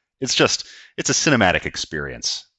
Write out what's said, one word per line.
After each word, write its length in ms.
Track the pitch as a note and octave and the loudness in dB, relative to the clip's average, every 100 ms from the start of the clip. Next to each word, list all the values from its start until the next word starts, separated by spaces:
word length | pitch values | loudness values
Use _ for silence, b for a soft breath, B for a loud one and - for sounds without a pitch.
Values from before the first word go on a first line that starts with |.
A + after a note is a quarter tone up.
| b - | b -8
It's 140 | C3 - | -4 2
just, 320 | D3 - B B B B | 2 0 B B B B
it's 120 | - | -2
a 40 | |
cinematic 520 | - - C3 F#2+ D2+ - | 0 2 4 4 2 -2
experience. 800 | - - D#2 C#2 B1 - - - | -8 -8 -6 -8 -6 -6 -6 -10